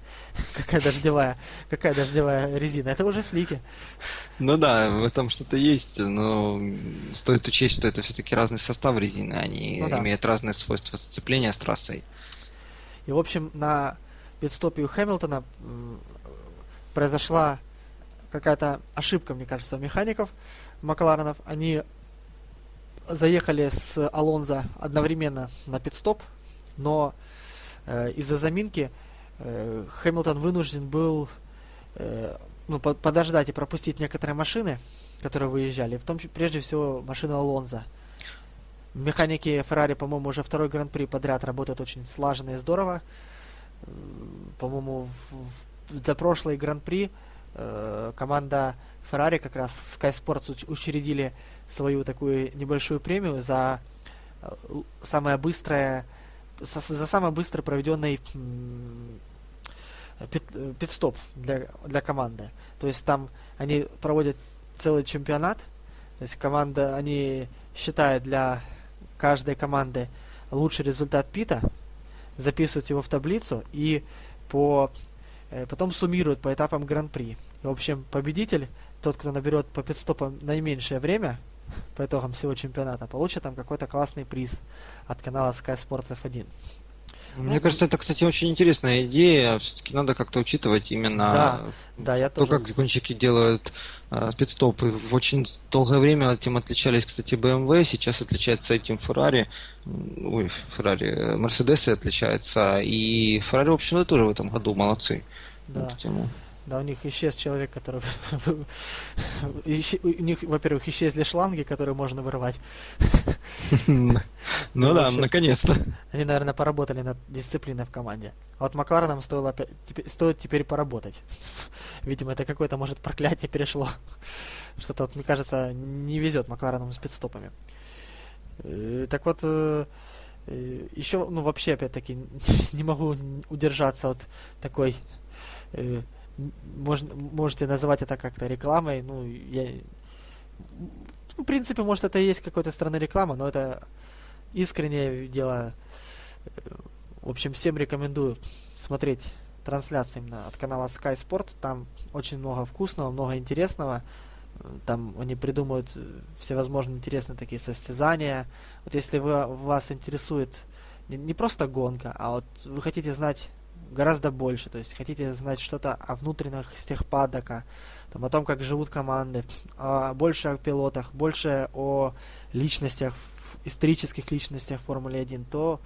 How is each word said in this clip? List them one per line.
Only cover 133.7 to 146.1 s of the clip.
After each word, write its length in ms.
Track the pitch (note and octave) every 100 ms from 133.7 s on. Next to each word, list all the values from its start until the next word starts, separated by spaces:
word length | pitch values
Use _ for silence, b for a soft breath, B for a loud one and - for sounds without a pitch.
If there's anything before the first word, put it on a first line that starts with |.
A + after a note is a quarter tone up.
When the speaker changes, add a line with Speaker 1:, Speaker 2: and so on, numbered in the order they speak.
| C#3 C3+ B2+ C3
Speaker 1:
от 180 | B2+ - B B -
такой, 340 | C3+ - C3 A#2+ - - - B B B B
э, 280 | C3+ B2 A#2+ A#2+ b b -
м-, 140 | C#3 - - -
мож-, 260 | C#3+ C#3+ D3 C#3+ C#3+
можете 320 | D#3 D3+ - C#3
называть 340 | C#3 D3 C#3
это 140 | C3 C3
как-то 300 | B2 - B2
рекламой, 540 | B2+ C#3+ D#3+ D#3+ C3
ну, 240 | B2+ C3+ A#2+
я, 420 | A#2+ C3 B2+ B2 B2+ - - b b b b b - - - - - - - - -
ну, 60 |
в 20 | C4+
принципе, 360 | C#4 A#3+ A#3
может, 200 | G#3 G3+
это 160 | G3 F#3+
и 60 | F#3+
есть 140 | F#3
с 40 |
какой-то 280 | E3+ E3+ D#3+
стороны 260 | - D#3+ D#3
реклама, 380 | D#3 G3 F3+ C3
но 120 | C#3
это 340 | C#3 C3+ - - b b b b b -
искреннее 720 | F#3+ F3+ - D3+ D3 C3+ B2+ C3
дело. 460 | C3 C3 B2 A#2 - B B B